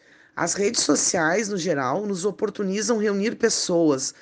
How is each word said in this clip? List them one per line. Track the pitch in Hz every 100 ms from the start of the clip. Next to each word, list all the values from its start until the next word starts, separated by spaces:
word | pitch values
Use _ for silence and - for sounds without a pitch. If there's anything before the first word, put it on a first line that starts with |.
| _ - _ -
As | 170 175
redes | 202 233
sociais, | - 285 - 190 160 190 208
no | 202
geral, | 170 147 127 156 208
nos | 190 196
oportunizam | 180 208 202 196 196 208 226
reunir | 214 202 208 -
pessoas | 226 - - 170 165 131 131 -